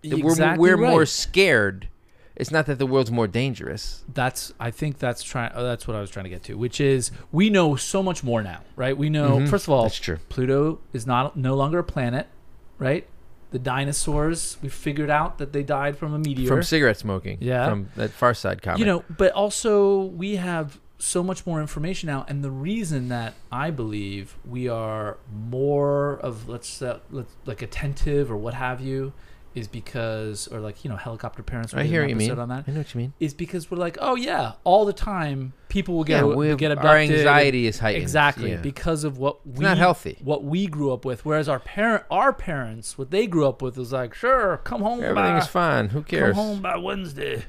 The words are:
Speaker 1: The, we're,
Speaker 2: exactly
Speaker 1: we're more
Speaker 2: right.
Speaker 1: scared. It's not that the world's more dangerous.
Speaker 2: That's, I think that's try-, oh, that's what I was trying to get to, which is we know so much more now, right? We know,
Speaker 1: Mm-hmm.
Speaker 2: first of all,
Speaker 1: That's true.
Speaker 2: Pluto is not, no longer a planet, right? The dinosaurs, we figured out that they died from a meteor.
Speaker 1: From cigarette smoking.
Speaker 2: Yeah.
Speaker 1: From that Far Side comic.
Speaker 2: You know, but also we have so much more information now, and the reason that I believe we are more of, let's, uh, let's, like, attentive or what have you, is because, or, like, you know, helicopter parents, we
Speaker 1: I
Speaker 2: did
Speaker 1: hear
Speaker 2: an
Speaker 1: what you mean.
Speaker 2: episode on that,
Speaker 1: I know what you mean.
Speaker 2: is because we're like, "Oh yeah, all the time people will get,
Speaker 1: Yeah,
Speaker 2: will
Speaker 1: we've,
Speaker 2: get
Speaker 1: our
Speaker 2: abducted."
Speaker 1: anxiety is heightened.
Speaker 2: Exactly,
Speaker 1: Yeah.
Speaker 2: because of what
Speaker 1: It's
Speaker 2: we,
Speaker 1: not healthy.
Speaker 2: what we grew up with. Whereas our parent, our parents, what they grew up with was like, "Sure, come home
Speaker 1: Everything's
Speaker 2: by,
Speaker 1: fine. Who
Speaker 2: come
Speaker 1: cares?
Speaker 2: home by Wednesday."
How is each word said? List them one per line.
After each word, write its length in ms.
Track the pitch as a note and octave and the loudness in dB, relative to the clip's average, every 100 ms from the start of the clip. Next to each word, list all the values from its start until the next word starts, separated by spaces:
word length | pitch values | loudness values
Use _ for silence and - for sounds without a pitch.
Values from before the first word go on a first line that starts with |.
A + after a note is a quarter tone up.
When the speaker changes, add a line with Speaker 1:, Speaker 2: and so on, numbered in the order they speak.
Speaker 1:
The, 180 | - C3 | 0 2
we're, 80 | D3+ | 2
Speaker 2:
exactly 300 | E3 D#3 E3 | 4 4 6
Speaker 1:
we're 160 | F3 F#3 | 6 8
more 220 | B3 A3+ | 6 6
Speaker 2:
right. 80 | D3+ | 4
Speaker 1:
scared. 800 | - - F3+ G3 B2 G2+ F#2+ - - _ _ - | 0 2 4 6 6 4 -2 -12 -14 _ _ -20
It's 160 | - - | -10 0
not 160 | D#3 D3 | 0 0
that 120 | C3 | 0
the 80 | C3+ | 2
world's 240 | C3+ A#2 | 2 2
more 160 | A#2 A2 | 2 2
dangerous. 760 | A2+ C3+ A#2+ - D2 - - - | 2 -2 -4 -8 -6 -8 -10 -8
Speaker 2:
That's, 400 | C3 B2+ - - - | -2 -2 -2 -12 -8
I 120 | A#2 | -8
think 260 | - D#3 - | -4 -6 -2
that's 240 | B2+ A#2 | -4 -4
try-, 300 | - C3+ A#2 | -6 -6 -6
oh, 100 | - | -4
that's 220 | B2 A#2 - | -4 -4 -6
what 80 | G#2+ | -6
I 60 | |
was 80 | G2 | -6
trying 140 | G2 | -10
to 60 | F#2 | -10
get 120 | F2 - | -10 -10
to, 100 | G#2 | -6
which 260 | B2 - | -4 2
is 300 | C#3+ C3 A#2+ - - | 4 4 0 -8 -2
we 200 | D3+ G#3+ | 4 6
know 240 | G3+ D#3+ C3+ | 6 4 2
so 260 | - G3 | 0 0
much 220 | F#3+ E3 | 0 -2
more 180 | B2+ A2+ | -2 -2
now, 200 | G2+ D#2+ - - | -2 -10 -16 -4
right? 220 | B2+ C3+ | -2 0
We 120 | D3+ | 0
know, 220 | D3+ C#3+ C#3 | 2 4 4
Speaker 1:
Mm-hmm. 80 | C#3+ | 4
Speaker 2:
first 180 | G3+ - | 0 4
of 60 | |
all, 100 | C3+ | 4
Speaker 1:
That's 160 | A2 - | 4 0
true. 180 | - E2 - | -4 -6 -6
Speaker 2:
Pluto 500 | - B2+ C3+ D3+ D#3+ - | -2 0 2 2 -2 -8
is 140 | B2+ A2+ | -8 0
not, 320 | B2 C#3 D#3 | 0 0 -2
no 160 | C3 C3+ | 0 2
longer 220 | C#3 E3+ | 2 0
a 40 | |
planet, 440 | F3 - A#2+ B2 - - - - - - | -2 -2 -2 -2 -6 -14 -20 -20 -20 -6
right? 260 | B2+ D3+ - - - - - | -2 -2 -4 -20 -20 -20 -8
The 80 | C3 | -6
dinosaurs, 960 | B2+ B2+ C#3 C#3 - D3 D3+ E3 - - | -2 -2 -2 -2 0 2 2 -2 -6 -8
we 60 | C#3 | -8
figured 400 | - D#3 C#3+ D3 | -4 -4 -2 2
out 280 | D3 E3+ - | 2 0 -4
that 160 | C#3+ | -4
they 80 | C#3+ | -4
died 360 | C#3 C#3 C#3+ D3 | 0 0 -2 -4
from 160 | D#3 | -6
a 40 | D3+ | -2
meteor. 280 | D#3 C3 B2+ | -2 0 2
Speaker 1:
From 160 | C3 | 2
cigarette 340 | E3+ E3 C3+ G#2 | 2 4 4 2
smoking. 400 | G#2+ F#2+ G2 G2 | -2 -4 -4 -6
Speaker 2:
Yeah. 260 | B2 B2+ C3+ | -2 0 0
Speaker 1:
From 200 | G#2 G2 - | -2 -6 -4
that 160 | A2 | -6
Far 220 | - B2 | 2 2
Side 280 | A#2 F#2+ F2+ | 2 -2 -4
comic. 180 | - E2+ | -2 0
Speaker 2:
You 60 | G#3+ | 2
know, 180 | F3 - D#3+ | 0 -4 2
but 160 | F#3+ | 4
also 680 | - G3+ - A#3 G#3 G3 G3 | 4 0 0 2 4 6 4
we 340 | F#3+ E3+ G3 G3+ | 0 -6 -4 -4
have 420 | F3+ E3+ D3+ - - - | -2 -4 -6 -10 -20 -8
so 240 | - F3+ | -4 -2
much 220 | F#3 F#3 - | -2 -4 -4
more 140 | D#3+ | -4
information 480 | D3+ - D#3+ F#3 E3 | -4 -4 -4 -4 -4
now, 180 | C#3 - | -6 -4
and 140 | C#3 | -6
the 80 | C#3 | -6
reason 580 | C3 D#3 A3+ F3+ D3 B2 | -6 -4 -4 -2 -4 -2
that 240 | A#2+ A2+ - - | -4 -6 -10 -10
I 200 | A#2+ D#3 | -6 -4
believe 680 | C#3+ A2 G#2 G2 G2 G2 - C3 | -4 -4 -4 -6 -8 -10 -14 -10
we 200 | B2 B2 | -6 -4
are 480 | A2+ A2 A2 G#2 - - G#2 A2+ | -4 -4 -4 -6 -8 -12 -10 -8
more 680 | B2+ C#3+ C#3+ C#3+ C#3+ C#3+ C#3 | -2 0 2 2 2 0 -4
of, 260 | C3 A2 A2+ | -8 -8 -12
let's, 340 | A#2 - - | -12 -12 -8
uh, 180 | B2+ A#2 - | -8 -8 -10
let's, 240 | C#3 A#2 - - | -12 -12 -14 -12
like, 160 | A2 | -10
attentive 720 | A#2 - C#3+ C#3 - G#2+ A2 | -8 -6 -4 0 2 2 0
or 60 | G#2+ | -2
what 160 | A2+ | -6
have 280 | B2 B2+ B2+ | -4 -4 -4
you, 320 | C3 C3+ C3+ - - - - | -6 -4 -6 -10 -20 -20 -14
is 140 | B2 A2 | -10 -10
because, 800 | A#2 - B2 A2+ A2 A2 G2+ - | -10 -8 -4 -4 -4 -6 -8 -10
or, 120 | A#2 | -8
like, 240 | G#2+ - D3 | -10 -10 -8
you 40 | |
know, 60 | G2+ | -8
helicopter 480 | B2 A2+ A#2 - | -8 -10 -10 -10
parents, 300 | - A#2+ A#2 | -8 -8 -6
we 60 | C3 | -2
Speaker 1:
I 40 | |
Speaker 2:
did 60 | D3 | 0
Speaker 1:
hear 120 | E3 | 2
Speaker 2:
an 40 | C#3+ | 2
Speaker 1:
what 40 | |
you 40 | A2+ | 2
mean. 140 | A2 | 0
Speaker 2:
episode 120 | A#2+ | -2
on 60 | A#2+ | -6
that, 140 | B2+ C#3+ | -6 -6
Speaker 1:
I 40 | |
know 60 | D3+ | -6
what 160 | C#3+ | -6
you 60 | A#2+ | -6
mean. 120 | B2 - | -6 -4
Speaker 2:
is 140 | D#3 | -6
because 360 | C#3 E3 F3+ D#3+ | -4 -8 -8 -6
we're 100 | F3 | -4
like, 180 | F3 E3+ | -4 -2
"Oh 160 | - B3+ | -2 0
yeah, 380 | B3 - A#2 - | 0 -2 -2 -2
all 220 | - F#3+ G3+ | 6 6 6
the 80 | |
time 580 | G3 - F#3+ D3+ C3+ C3 - - | 0 -2 -2 -2 -4 -6 -12 -4
people 260 | G3+ F3+ E3+ | -2 0 0
will 100 | D3+ | 4
get, 120 | D#3 | 4
Speaker 1:
Yeah, 20 | |
Speaker 2:
will 120 | C#3+ C#3+ | 6 4
Speaker 1:
we've, 180 | D3+ C#3+ | 2 2
Speaker 2:
get 140 | D3+ | 2
Speaker 1:
our 60 | C#3+ | 4
Speaker 2:
abducted." 400 | D3+ D3+ D3+ D3+ | 8 8 8 6
Speaker 1:
anxiety 500 | D3 D3 C#3+ B2+ A#2 | 8 8 6 4 2
is 120 | G#2 | 2
heightened. 220 | A2+ - | 0 0
Speaker 2:
Exactly, 480 | F2+ D3 D3 B2+ A2+ | 0 4 4 2 -4
Speaker 1:
Yeah. 60 | E2+ | -4
Speaker 2:
because 460 | A2 C#3 F3 D#3 | -6 -4 -2 -2
of 140 | D3+ C3 | -4 -2
what 220 | C3+ - D3 | -2 -2 -12
Speaker 1:
It's 140 | B2+ | 0
Speaker 2:
we, 40 | F#3+ | 2
Speaker 1:
not 120 | E3+ | 6
healthy. 400 | F3+ E3 - C2 | 6 4 -4 -8
Speaker 2:
what 220 | C3+ B2+ C#3+ | -4 -4 -2
we 220 | F3 G3 | -2 -2
grew 260 | D3+ C#3+ | -2 -2
up 100 | B2 | 0
with. 220 | C3 A#2+ D3+ | -4 -6 -2
Whereas 240 | D3+ D3+ | 0 0
our 100 | C3+ | -2
parent, 440 | - - A3+ G#3+ - | -4 -2 2 0 0
our 220 | F3+ C4+ | 2 2
parents, 680 | - - D3 A#2 A2+ A2 - | 0 -6 -6 -6 -10 -12 -10
what 140 | C3 | -2
they 160 | F#3 A#3 | 0 0
grew 180 | E3+ C#3+ | 2 2
up 160 | - | 0
with 160 | B2+ B2+ | -8 -6
was 140 | A#2+ | -6
like, 220 | C3 A#2+ | -6 -6
"Sure, 480 | - A#3+ C4 G3+ D#3+ | -4 2 2 2 -2
come 180 | - A#3+ | -4 -4
home 200 | G#3 A#3+ | -2 -2
Speaker 1:
Everything's 440 | - - F#3+ E3+ - | 0 2 2 2 0
Speaker 2:
by, 40 | |
Speaker 1:
fine. 380 | F3+ E3+ C3+ G#2 | 2 2 2 0
Who 100 | C3 | -4
Speaker 2:
come 40 | D3+ | -2
Speaker 1:
cares? 300 | E3 C3+ G3 | 2 2 2
Speaker 2:
home 260 | G#3+ G3+ | -2 -4
by 160 | F#3+ F3 | -4 -4
Wednesday." 680 | F3+ G3 F3 C#3+ C#3+ B2 | -4 -6 -8 -8 -6 -6